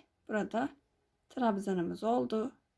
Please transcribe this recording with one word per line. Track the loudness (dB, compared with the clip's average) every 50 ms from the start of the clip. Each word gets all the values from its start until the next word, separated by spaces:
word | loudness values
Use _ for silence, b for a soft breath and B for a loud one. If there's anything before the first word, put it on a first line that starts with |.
| -10 _ _ _ _ -2
burada | -2 -2 0 0 0 -2 -2 -2 -4 -10 _ _ _ _ _ _ _ _ _ -12
trabzanımız | -4 0 2 2 2 2 0 0 0 0 0 -2 -4 -2 0
oldu. | 2 2 2 2 0 0 -2 -2 -4 -6 _ _ _ _